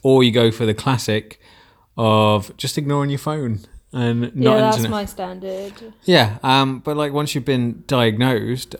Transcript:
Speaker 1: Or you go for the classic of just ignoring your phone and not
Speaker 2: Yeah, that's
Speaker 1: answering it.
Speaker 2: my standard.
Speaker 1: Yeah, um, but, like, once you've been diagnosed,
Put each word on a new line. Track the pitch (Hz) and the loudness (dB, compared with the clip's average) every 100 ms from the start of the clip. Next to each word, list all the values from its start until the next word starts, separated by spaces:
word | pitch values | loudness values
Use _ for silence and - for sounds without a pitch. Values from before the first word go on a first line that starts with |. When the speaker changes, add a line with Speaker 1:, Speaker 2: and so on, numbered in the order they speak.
Speaker 1:
Or | 135 131 | 4 6
you | 123 | 6
go | 117 117 | 4 2
for | 110 113 | 2 -2
the | |
classic | 107 - 120 - 107 - - _ - _ _ _ - | -2 -2 -2 -2 -4 -4 -16 _ -20 _ _ _ -2
of | 113 107 107 107 101 - | 2 4 4 2 -2 -8
just | 131 - | -6 -4
ignoring | 143 143 143 | -2 -2 -2
your | 139 | -4
phone | 151 151 127 107 - - _ | -6 -4 -4 -6 -10 -20 _
and | 131 120 117 120 131 | -4 -2 -2 -4 0
not | |
Speaker 2:
Yeah, | 127 214 | 2 4
that's | 214 220 | 2 2
Speaker 1:
answering | 226 | -2
it. | 214 | -4
Speaker 2:
my | 196 | -8
standard. | - 185 185 190 190 196 214 226 - | -10 -12 -10 -12 -10 -12 -16 -20 -8
Speaker 1:
Yeah, | - 175 110 107 | 2 4 4 0
um, | 131 135 135 131 | 0 2 2 -2
but, | - 147 | -6 -4
like, | 147 | -2
once | 143 147 143 | -2 -4 -4
you've | 127 | -2
been | 131 120 110 - | 0 -2 -6 -2
diagnosed, | 135 117 107 131 117 104 127 - | 2 2 2 0 0 -2 -6 -8